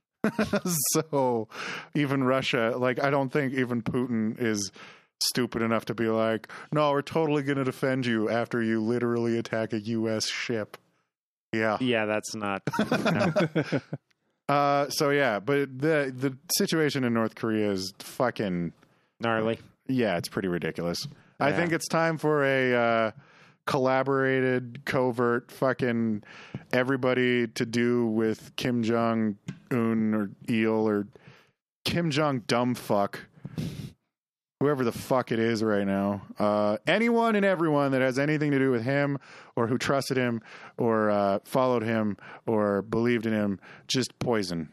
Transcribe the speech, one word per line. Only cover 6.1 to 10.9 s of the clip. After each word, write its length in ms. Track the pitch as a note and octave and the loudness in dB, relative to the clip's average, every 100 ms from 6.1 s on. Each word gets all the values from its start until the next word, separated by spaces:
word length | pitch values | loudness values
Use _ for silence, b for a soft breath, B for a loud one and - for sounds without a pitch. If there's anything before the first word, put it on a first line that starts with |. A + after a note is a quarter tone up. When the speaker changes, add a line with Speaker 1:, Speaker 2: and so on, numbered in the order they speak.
| A2 A2 A2+ - B B | 2 0 0 -6 B B
Speaker 1:
"No, 180 | D3+ D3 | 0 2
we're 100 | C#3+ | 0
totally 400 | C#3+ E3 D#3+ D3 | 0 0 2 0
gonna 200 | C#3 C#3 | 0 0
defend 420 | C3 B2+ C#3 C3 B2+ | -2 -2 0 0 0
you 220 | A2+ G#2+ | 0 0
after 320 | A2+ A2+ A#2+ | 0 -2 -2
you 180 | A2+ A2+ | 0 0
literally 560 | A2 A#2+ A#2+ A#2 A#2 A2+ | 0 0 0 0 0 -2
attack 340 | A2+ A2+ A2+ | -2 -4 -2
a 80 | A2+ | -4
U 280 | G#2 A2+ A2+ | -4 -2 -2
S 180 | A2 - | -2 -4
ship." 480 | - - A#2 G#2 - _ | -6 -4 -4 -6 -12 _